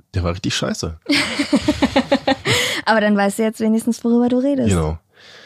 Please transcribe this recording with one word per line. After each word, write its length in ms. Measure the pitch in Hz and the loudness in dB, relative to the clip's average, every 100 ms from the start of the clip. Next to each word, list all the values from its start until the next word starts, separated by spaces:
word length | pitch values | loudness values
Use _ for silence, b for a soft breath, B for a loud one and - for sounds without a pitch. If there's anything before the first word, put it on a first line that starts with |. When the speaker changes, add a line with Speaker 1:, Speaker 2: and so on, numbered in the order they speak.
| _ | _
Speaker 1:
Der 100 | 95 | -4
war 100 | 87 | -4
richtig 200 | 87 - - | -4 -4 -4
scheiße. 440 | 127 220 87 80 - | -4 -4 -8 -8 -2
Speaker 2:
<laughs> 1800 | 294 - 277 294 262 - - 285 - - 277 - 269 - 494 - 320 - | -2 -2 -4 0 0 0 0 0 0 0 -2 0 -2 0 0 0 -4 0
Aber 160 | 220 | 2
dann 160 | 208 202 | 4 2
weißt 220 | 202 214 | 2 0
du 40 | |
jetzt 160 | 220 220 | -2 0
wenigstens, 440 | 220 226 233 226 | 0 0 0 -2
worüber 260 | 233 240 240 | 2 2 4
du 80 | 254 | 2
redest. 320 | 277 269 233 | 0 2 2
Speaker 1:
Genau. 300 | 85 78 82 _ B B B | 2 0 -4 _ B B B